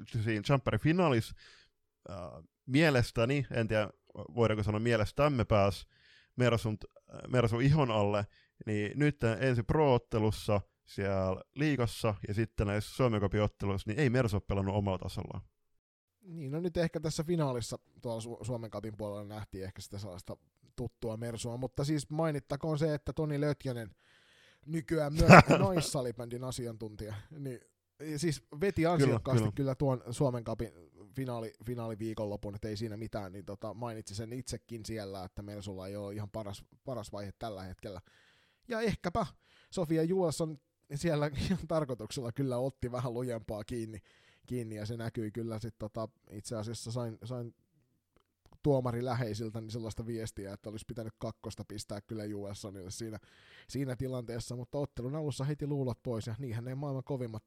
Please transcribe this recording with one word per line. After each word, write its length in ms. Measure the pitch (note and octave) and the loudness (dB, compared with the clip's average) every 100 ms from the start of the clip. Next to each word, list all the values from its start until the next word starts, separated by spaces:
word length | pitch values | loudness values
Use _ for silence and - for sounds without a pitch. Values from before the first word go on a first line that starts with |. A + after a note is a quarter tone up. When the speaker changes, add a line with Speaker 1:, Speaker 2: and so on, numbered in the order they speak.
| - A#2 | -4 -2
Speaker 1:
siinä 180 | A2 G#2+ | 0 0
Champerin 380 | G2+ C#3 A#2+ A#2 | 2 2 2 2
finaalissa, 540 | D3 F3 E3+ A#2 - - - - _ _ _ _ - | 4 4 6 4 2 -10 -20 -20 _ _ _ _ -14
äh, 60 | F#2+ F2 C2+ E2 _ - | -12 -12 -14 -20 _ 0
mielestäni, 800 | C3+ D#3+ C3 A#2 - A#2 C#3+ - | 4 6 6 4 2 2 2 0
en 180 | A#2+ A2 | -2 2
tiedä 220 | A2 G#2 - _ - - | 2 0 -6 _ -16 -8
voidaanko 280 | D#2+ A2 G#2+ | 2 2 4
sanoa 180 | G#2+ G#2+ | 0 0
mielestämme, 640 | A#2 A2+ G2+ - D3 C3 | 2 2 2 2 4 4
pääs 420 | G#2 G#2+ G2 - - _ _ - _ - | 4 6 4 2 -10 _ _ -20 _ 2
Mersun, 420 | B2 A2+ G#2+ G#2+ - - - | 4 4 0 -4 -8 -20 -18
äh, 60 | - - | -14 0
Mersun 340 | B2 A2+ A#2 | 4 4 4
ihon 280 | C3+ D#3 C3 | 6 6 6
alle, 360 | G#2+ G2+ G#2 G#2 _ _ _ - | 4 4 2 -2 _ _ _ -4
niin 320 | G#2 G#2 G2+ | -2 -2 2
nyt 180 | D3 - A#2 G#2 | 2 2 0 2
ensi 220 | C3 A#2+ | 2 0
pro-ottelussa 1000 | A2+ D3+ D3 A#2+ - A2+ G#2+ - - G#2 - _ - | 2 4 6 4 2 2 2 2 0 0 0 _ -12
siellä 560 | - G2 G2 F#2+ F#2 - | -4 0 2 0 -2 -6
liigassa 600 | C3 D3+ C3 A#2 - A#2 G2+ - | -2 0 2 0 0 -2 -2 -2
ja 60 | |
sitten 320 | G#2 A2+ - G2+ | 0 0 0 0
näissä 300 | G#2 - - | 0 -2 2
Suomen 240 | B2+ G#2 | 4 4
Cupin 220 | G2+ G#2 | 2 2
otteluissa, 480 | G#2 - G2+ G2 A2 | 2 0 -2 -2 -2
niin 100 | G#2+ | 2
ei 100 | C#3 | 2
Mersu 260 | B2 A#2 G2 | 4 2 0
ole 60 | - | 0
pelannut 260 | G2 F#2+ | 0 2
omalla 240 | G#2 G2+ F#2 | 2 0 -2
tasollaan. 440 | F#2+ - - - - _ _ _ _ _ _ _ | -4 -8 -8 -10 -12 _ _ _ _ _ _ _
Speaker 2:
Niin, 300 | F#3+ E3 C3+ | -16 -12 -6
no 80 | D3+ | -4
nyt 160 | F3+ - | -2 0
ehkä 240 | E3 E3 | 0 0
tässä 240 | D#3 D#3 | -2 -2
finaalissa 540 | D#3 F3 C#3+ B2 A2+ A#2+ - - | 0 2 2 0 -4 -10 -12 -12
tuolla 180 | A#2+ A2+ | -6 -6
Su-, 240 | A#2 A#2 | -6 -8
Suomen 260 | A2+ A#2+ A2+ | -6 -6 -6
Cupin 260 | G#2 G#2+ G#2 | -8 -8 -6
puolella 280 | G#2+ G2+ | -6 -6
nähtiin 400 | G#2 G#2+ G#2 F#2+ | -8 -10 -10 -8
ehkä 180 | F#2 - | -10 -10
sitä 160 | - G2 | -12 -10
sellaista 380 | G2+ F2+ - G#2 _ _ _ - | -10 -10 -12 -14 _ _ _ -10
tuttua 400 | A#2+ - A#2 A2 | -10 -6 -6 -4
Mersua, 400 | A#2 A2+ A#2+ A#2+ | -6 -6 -6 -6
mutta 280 | B2+ - | -6 -2
siis 260 | C#3+ D3+ C#3 | 0 0 -2
mainittakoon 680 | D3+ D#3+ C#3+ - C#3+ D#3+ D3+ | -2 0 -2 -4 -4 -2 0
se, 160 | D#3+ | 2
että 180 | D3+ - | 0 -4
Toni 280 | C#3 D#3 C#3+ | -4 -2 2
Lötjönen, 500 | D3 C#3+ C3+ A#2+ G#2 - _ _ _ _ - _ C#3+ | 0 0 -4 -6 -8 -14 _ _ _ _ -20 _ -6
nykyään 460 | D#3+ - D#3+ D3 | -6 0 0 0
myös 200 | D#3 D#3+ E3+ - | 6 12 12 12
Speaker 1:
<laughs> 100 | - | 8
Speaker 2:
naissalibändin 840 | F#3+ F3+ - D3 B2 A2+ A#2 A#2+ | 6 2 0 -2 -2 -4 -6 -6
asiantuntija, 680 | B2+ B2 A#2 A2 A2 G#2 G#2+ G#2 - D#3 | -4 -4 -6 -6 -10 -10 -10 -10 -12 -10
niin 220 | C3+ A#2+ - _ _ _ D3+ D3+ | -8 -8 -14 _ _ _ -8 -2
siis 260 | E3+ C#3 - D3 | 0 0 -6 -2
veti 260 | G3 F3 D#3+ | 0 4 4
ansiokkaasti 540 | E3+ C3+ A#2 - B2+ | 6 6 4 4 4
Speaker 1:
Kyllä, 120 | A2 | 4
kyllä. 40 | G2+ | 2
Speaker 2:
kyllä 180 | C3+ | -2
tuon 280 | C3 C#3 B2 D#2 | 2 2 0 -2
Suomen 340 | A#2+ C#3+ A#2+ | 0 2 2
Cupin 280 | A2+ A2 A2+ D#2+ D#2+ D#2+ G2+ A2+ | -4 -4 -6 -10 -20 -20 -14 -8
finaali-, 360 | B2+ A#2+ A2+ - | -6 -6 -8 -10
finaaliviikonlopun, 920 | G#2+ A#2+ A2+ G#2+ A2 A2 G#2 G2+ G#2 | -8 -6 -6 -6 -6 -4 -4 -4 -8
et 100 | G2+ | -8
ei 120 | A2+ G#2 | -6 -6
siinä 200 | A#2 G#2 | -6 -6
mitään, 360 | A2 A2 G2 | -8 -8 -8
niin 120 | G2 | -10
tota, 300 | F2+ G2 A2 | -12 -10 -10
mainitsi 400 | G#2 A#2+ A2 - | -8 -8 -8 -10
sen 180 | G2+ A2 | -10 -8
itsekin 520 | B2+ - A2+ - A#2 G#2 | -8 -8 -10 -10 -12 -8
siellä, 380 | A2 G2 G2 | -8 -6 -8
että 180 | F#2 - | -10 -12
Mersulla 460 | G#2 G#2 G2 F#2 F#2 | -12 -10 -10 -10 -8
ei 80 | G2+ | -8
ole 180 | G2+ | -8
ihan 160 | G#2 G2+ | -8 -8
paras, 340 | A2+ G2+ G2+ - _ | -8 -8 -12 -16 _
paras 280 | - A#2+ A2 | -8 -8 -8
vaihe 200 | G2+ G2+ - | -10 -10 -8
tällä 240 | A#2 F#2+ | -8 -8
hetkellä. 380 | F#2 F#2 A2 G2 - _ _ _ _ _ - | -10 -12 -12 -12 -16 _ _ _ _ _ -8
Ja 120 | A3+ | -2
ehkäpä 460 | A3+ E3+ - A3+ E3+ - _ _ _ | -2 -2 -2 -2 -4 -8 _ _ _
Sofia 320 | - D#3+ D#3+ | -4 2 2
Juelsson 560 | E3 F#3+ E3+ - D#3+ D3+ _ _ _ | 4 2 2 0 -4 -6 _ _ _
siellä 320 | C#3+ F3 D3 D3 C#3 | -2 0 2 0 0
<laughs> 80 | - | 0
ihan 220 | F#3 D#3 | 0 0
tarkoituksella 640 | D#3+ C#3 B2 A2 - A#2+ | 0 0 -4 -6 -6 -6
kyllä 260 | B2 C#3 B2 | -2 0 0
otti 340 | C3 - A#2+ | -2 -4 -6
vähän 220 | B2 B2+ | -4 -2
lujempaa 500 | A#2+ B2+ A2+ F#2+ G#2+ | -2 -4 -4 -6 -8
kiinni, 340 | G#2 B2 A2 G#2+ - _ _ _ - | -6 -6 -6 -10 -18 _ _ _ -6
kiinni, 280 | B2 A2 | -6 -4
ja 120 | G#2+ G#2+ | -6 -6
se 100 | A#2 | -4
näkyi 340 | A2+ A#2+ G#2+ | -4 -4 -4
kyllä 280 | A#2 A2+ A2 | -4 -6 -6
sit 160 | A2+ - | -8 -10
tota, 300 | G#2+ A#2 A2 - - | -8 -6 -8 -10 -18
itse 260 | G2+ - A2+ | -16 -8 -6
asiassa 360 | G#2+ A2 A#2 | -6 -8 -6
sain, 260 | A#2+ A#2 A2 | -4 -6 -8
sain 300 | A2 B2 A#2 - _ _ _ _ _ _ _ _ _ - | -10 -8 -10 -14 _ _ _ _ _ _ _ _ _ -2
tuomari 400 | D3+ C3+ B2 A#2 | 2 2 2 -2
läheisiltä 560 | B2+ A#2+ A#2 G#2 A2+ A2+ | -2 -2 -2 -4 -6 -8
niin 100 | A2 | -8
sellaista 360 | A#2 A2 G#2 A2+ | -8 -6 -8 -6
viestiä, 460 | A#2 A2 - G2 | -6 -6 -8 -10
että 180 | G2+ A2 | -10 -12
olisi 140 | G#2 - | -12 -10
pitänyt 260 | A#2+ A2 - | -10 -10 -8
kakkosta 460 | A2+ - A2+ - | -10 -8 -12 -10
pistää 360 | G2+ G#2 - G#2 | -10 -10 -8 -10
kyllä 240 | - A2 | -8 -8
Juelssonille 640 | G#2+ G2+ G2+ G2+ G#2 G2 F2+ | -6 -6 -8 -10 -10 -12 -12
siinä, 280 | - A2+ G#2+ - - - - - | -10 -10 -10 -16 -20 -20 -20 -8
siinä 280 | C3 C3+ A#2+ | -4 -4 -4
tilanteessa, 600 | C3 B2+ A2+ A#2 - B2 | -4 -4 -6 -8 -6 -8
mutta 220 | B2 C#3+ | -6 -4
ottelun 360 | C#3+ - B2 | -4 -6 -6
alussa 300 | D3+ D3+ B2+ | -4 -4 -2
heti 220 | C#3 D3 C#3+ | -2 -2 -2
luulot 360 | C#3+ B2+ A#2 | -2 -2 -2
pois, 240 | B2+ A2+ A#2+ | -4 -4 -4
ja 80 | A2 | -6
niinhän 260 | C3+ A2+ | -6 -6
ne 100 | A#2+ | -6
maailman 300 | C3 C#3+ C3+ | -6 -6 -6
kovimmat 400 | - C3+ A#2+ G#2+ | -4 -6 -4 -8